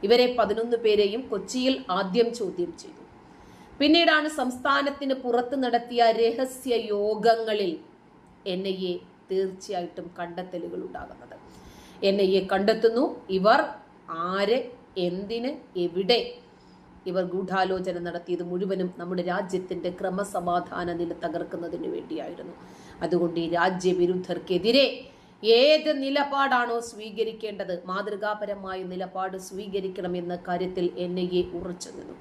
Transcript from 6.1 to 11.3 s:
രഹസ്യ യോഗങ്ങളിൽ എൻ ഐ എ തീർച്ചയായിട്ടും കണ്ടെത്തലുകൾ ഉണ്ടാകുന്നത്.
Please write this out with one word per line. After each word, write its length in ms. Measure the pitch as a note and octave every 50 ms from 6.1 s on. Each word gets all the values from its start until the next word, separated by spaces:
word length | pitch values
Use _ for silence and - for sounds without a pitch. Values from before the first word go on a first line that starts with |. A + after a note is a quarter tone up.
രഹസ്യ 640 | A3 A3+ A#3 A3+ A#3 A#3 C4 B3+ - - - C4+ A#3+
യോഗങ്ങളിൽ 1040 | A3+ A3+ G#3 G#3 G3+ G3+ G#3 A3 G#3 G3 A#3 A3+ A3+ A3+ A3 G#3+ G#3+ G3+ F3+ D#3+ D3+ - - - _ _ - _ - - - - - - G3+
എൻ 200 | F3+ F3+ F#3+ G3
ഐ 260 | F#3+ F#3+ F#3 F#3 F3+
എ 60 | F3 - - - - _ _
തീർച്ചയായിട്ടും 800 | F#3+ F#3+ F#3+ F#3+ F#3+ F#3+ - - G3+ F3+ F3 E3+ - - E3+ E3+ - -
കണ്ടെത്തലുകൾ 600 | F3 E3+ F3 F3+ F3+ F#3 - F3 E3 E3+ E3+ F3+ - -
ഉണ്ടാകുന്നത്. 480 | - - - - - - - -